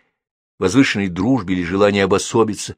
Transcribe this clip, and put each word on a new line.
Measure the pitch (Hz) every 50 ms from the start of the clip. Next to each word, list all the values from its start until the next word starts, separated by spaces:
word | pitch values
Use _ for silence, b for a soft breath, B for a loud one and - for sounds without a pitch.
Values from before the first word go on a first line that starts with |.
| _ _ _ _ _ _ _ _ _ _ _ _
возвышенной | 98 92 87 127 135 - - 107 98 95
дружбе | 87 87 92 120 135 123 95 85 92
или | 90 87
желание | 82 92 98 101 101 98 101 98
обособиться, | 92 101 95 - - - 117 110 110 101 - - - 101